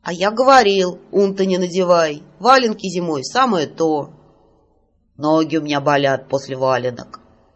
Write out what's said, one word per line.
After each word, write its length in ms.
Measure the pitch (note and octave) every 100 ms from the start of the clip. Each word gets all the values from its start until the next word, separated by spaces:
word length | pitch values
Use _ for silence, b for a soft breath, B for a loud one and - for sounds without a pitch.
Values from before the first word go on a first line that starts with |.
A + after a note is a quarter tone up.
«А 120 | -
я 180 | E3+ G3
говорил, 680 | A3 C4 C4 G#3 G3 F3+ F3+ -
унта 340 | F#3+ G3 G3 F#3+
не 120 | F#3
надевай, 640 | F#3 F3 F3+ F3 D#3+ D3 - _
валенки 480 | G#3 C4 A#3 G#3+ F#3+
зимой 360 | F3 F3 D3
самое 440 | C3 B3 B3+ F#3+ C#3+
то». 420 | - E3 D3+ C3+ - _ _ _ _ _ _ _ _ _ -
«Ноги 400 | D3 D#3+ D#3 D#3
у 40 |
меня 200 | D3 C#3+
болят 480 | C#3 C#3+ C#3 C3 -
после 260 | C#3 C3+ C3
валенок». 640 | C3 B2+ B2 A#2 - - _ _ _